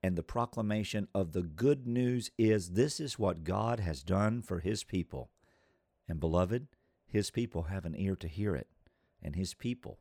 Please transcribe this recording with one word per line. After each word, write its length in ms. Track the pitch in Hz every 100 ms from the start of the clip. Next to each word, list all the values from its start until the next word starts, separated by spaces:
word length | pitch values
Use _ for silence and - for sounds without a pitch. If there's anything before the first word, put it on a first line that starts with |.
And 120 | 95 87
the 80 |
proclamation 840 | 82 120 117 - 107 107 101 107 98
of 180 | 98 90
the 120 | 87
good 420 | 87 76 123 143 123
news 460 | 120 123 123 113 -
is, 340 | 110 107 87
this 280 | 90 147 -
is 200 | 147 -
what 240 | 101 82
God 360 | 78 95 113 117
has 220 | 92 69
done 400 | 78 95 104 117
for 180 | 110 87
his 240 | 85 107
people. 460 | - 95 82 67 62 _ _ _ _ _ _ _ -
And 120 | 82
beloved, 480 | 82 85 92 120 147 _ _ _ _
his 240 | 107 98
people 340 | - 117 85
have 220 | 80 95 85
an 100 | 78
ear 200 | 95 95
to 120 | 80
hear 280 | 78 104 76
it, 120 | - _ _ _ _ _
and 140 | - 78
his 180 | 95
people 460 | - 120 123 - -